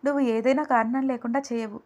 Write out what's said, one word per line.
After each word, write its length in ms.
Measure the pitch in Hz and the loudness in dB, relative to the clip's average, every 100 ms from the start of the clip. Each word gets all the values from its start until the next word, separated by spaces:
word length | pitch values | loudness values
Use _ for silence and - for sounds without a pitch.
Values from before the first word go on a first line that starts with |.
నువ్వు 160 | 269 285 | 0 2
ఏదైనా 420 | 254 226 233 269 | 2 2 2 2
కారణం 460 | 302 240 226 262 269 | 2 2 2 0 -2
లేకుండా 340 | 247 240 254 277 | -4 -2 -4 -2
చేయవు 280 | 233 220 214 | -6 -6 -10